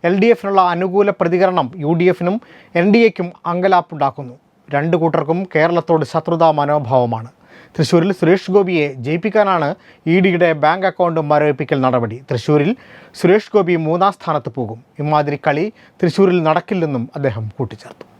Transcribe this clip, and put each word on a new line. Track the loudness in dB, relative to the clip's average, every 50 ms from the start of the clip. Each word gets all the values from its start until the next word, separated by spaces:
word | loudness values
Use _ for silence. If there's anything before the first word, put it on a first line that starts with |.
| 0 0
എൽ | 0 2
ഡി | 4 2 2
എഫിനുള്ള | 2 0 0 2 2 2 2 0
അനുകൂല | -2 -4 -2 0 2 2 2 0 _
പ്രതികരണം | -2 0 2 2 2 2 2 0 -4 -4 -6 -8 -4
യു | -2 0 2
ഡി | 2 0
എഫിനും | 0 0 -2 -4 -4 -4 -6 _ -20 -20 -20 _ _ 0
എൻ | 2 4 4
ഡി | 4 4 2
എക്കും | 2 -2 -10 -10 -10 _ _ -6
അങ്കലാപ്പുണ്ടാക്കുന്നു. | -4 -2 0 2 2 2 0 _ -6 -4 -4 -4 -4 -6 -14 -14 -16 -20 _ _ _ _ _ -6
രണ്ടു | -4 -4 0 0 0 0
കൂട്ടർക്കും | 0 0 0 -2 -2 -2 -4 -4 -4 -4 -2
കേരളത്തോട് | 0 0 2 0 -2 0 0 0 0 0 -2 -4
ശത്രുതാ | -6 -4 -2 0 2 2 2 2 2
മനോഭാവമാണ്. | 0 0 0 -2 -2 0 0 0 0 0 -4 -6 -10 -14 _ _ _ _ -20 -20 -20 _ _
തൃശ്ശൂരിൽ | -4 -2 2 2 2 2 2 -2 0
സുരേഷ് | 2 2 2 2 0 0 2
ഗോപിയെ | 2 2 2 0 -2 -2 -2 -4 -8 -6
ജയിപ്പിക്കാനാണ് | -4 -4 -4 -4 -2 0 0 2 2 2 0 0 -2 -4 _ _ -20 _ _ _ 0
ഇ | 2 2 2
ഡിയുടെ | 2 2 2 2 2 2 2
ബാങ്ക് | 2 0 0 2 -2 -4
അക്കൗണ്ട് | -2 0 -2 0 0 -2 0 0
മരവിപ്പിക്കൽ | 2 2 2 0 0 -2 -4 -2 -2 0 0
നടപടി. | 2 0 0 -2 -4 -8 -12 -8 -6
തൃശ്ശൂരിൽ | -6 -6 0 0 2 2 2 0 -2 -4 -8 -20 -20 -20 -20 -20 _ -2
സുരേഷ് | 2 2 2 2 0 0 0
ഗോപി | 0 2 2 0 -2 0
മൂന്നാം | -2 0 0 0 0 -2
സ്ഥാനത്ത് | _ -6 -4 -4 -4 -4 -6 -8
പോകും. | -8 -8 -8 -10 -14 _ _ _ -8
ഇമാതിരി | -4 0 0 0 0 0 -4 -2 -2
കളി | -2 0 0 -2 -6 -6 _ -20 _ _ _
തൃശ്ശൂരിൽ | -2 -2 2 2 2 4 4 2 2
നടക്കില്ലെന്നും | 2 0 0 -2 -4 -4 -4 -2 -2 -2 -4 -6 -8 -8
അദ്ദേഹം | -4 -4 -4 -4 -4 -10 -10 -8
കൂട്ടിച്ചേർത്തു. | -8 -10 -10 -10 -18 -20 -20 -20 _ -20 _ _